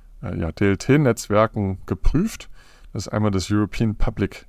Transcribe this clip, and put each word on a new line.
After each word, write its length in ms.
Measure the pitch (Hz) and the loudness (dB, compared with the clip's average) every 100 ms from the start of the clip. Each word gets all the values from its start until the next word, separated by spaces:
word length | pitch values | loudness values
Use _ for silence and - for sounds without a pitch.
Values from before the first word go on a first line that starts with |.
| - - | -20 -14
äh, 160 | 95 92 | -10 -6
ja, 140 | 82 | -6
D-L-T-Netzwerken 1300 | - 101 98 - 143 135 113 - 104 110 107 98 95 - | 0 0 2 2 4 4 0 0 2 2 0 -4 -4 -6
geprüft. 640 | 92 - 147 226 - - - - - - | 0 2 2 -2 -6 -18 -20 -20 -20 -14
Das 160 | 110 - | -12 -4
ist 60 | |
einmal 180 | 107 107 | -2 0
das 200 | 95 90 | 0 0
European 440 | 104 101 - 113 98 | 0 0 0 -2 2
Public 520 | - - 98 - | 0 0 -4 -6